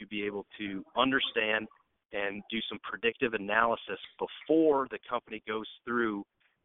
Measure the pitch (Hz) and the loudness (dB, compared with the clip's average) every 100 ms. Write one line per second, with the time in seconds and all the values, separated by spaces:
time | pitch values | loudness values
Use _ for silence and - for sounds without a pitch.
0 | 101 104 101 101 - - 101 98 - 117 | -8 -4 -4 -4 -8 -8 -6 -6 -2 2
1 | 131 131 - 117 110 110 110 _ _ _ | 4 4 2 0 2 0 -2 _ _ _
2 | _ 104 101 101 - 113 - 107 - 107 | _ -4 -4 -6 -6 -6 -6 -8 -10 -2
3 | 117 - 123 110 98 107 117 113 - 95 | 0 0 0 0 0 4 4 2 -4 -10
4 | - - 92 - - 156 156 139 127 104 | -12 -8 -8 -6 2 6 6 4 0 -6
5 | - 120 - 110 110 110 110 - - 120 | -4 -6 -6 -10 -4 -6 -6 -10 -2 0
6 | 113 101 101 _ _ _ | 2 0 -6 _ _ _